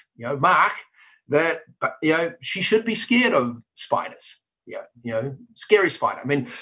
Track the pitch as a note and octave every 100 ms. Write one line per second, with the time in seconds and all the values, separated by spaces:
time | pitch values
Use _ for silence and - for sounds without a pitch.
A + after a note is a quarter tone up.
0 | _ - A#2 C#3 E3+ D#3+ G3+ - - _
1 | - _ - C#3+ E3 D#3+ - _ - -
2 | D#3 D#3+ E3 - - G3 F#3 A3 A3+ G#3
3 | - A#3+ A#3+ C#3 A#2+ A#2 - - - A2
4 | - - - - _ _ - G2 - A#2+
5 | A#2 A2+ C3+ C3+ - - - G#3 F3+ -
6 | - - B2+ C#3+ B2 -